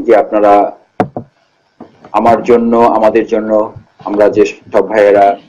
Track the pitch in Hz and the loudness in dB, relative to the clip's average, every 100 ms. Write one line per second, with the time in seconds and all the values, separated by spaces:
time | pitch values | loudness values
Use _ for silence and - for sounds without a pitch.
0 | 120 107 - 110 104 101 98 - _ - | 0 0 0 0 2 2 0 -6 _ -8
1 | - - - _ _ _ _ _ - _ | -8 -8 -18 _ _ _ _ _ -20 _
2 | - 107 117 113 - 120 117 117 117 110 | -8 -2 0 0 2 0 2 0 0 2
3 | 110 110 104 110 110 107 104 - - _ | 0 -2 -4 -6 -2 -4 -4 -12 -20 _
4 | - 104 104 101 101 - - 110 95 107 | -8 0 0 2 -2 -4 -6 -4 -2 0
5 | 101 101 98 98 | 2 4 2 0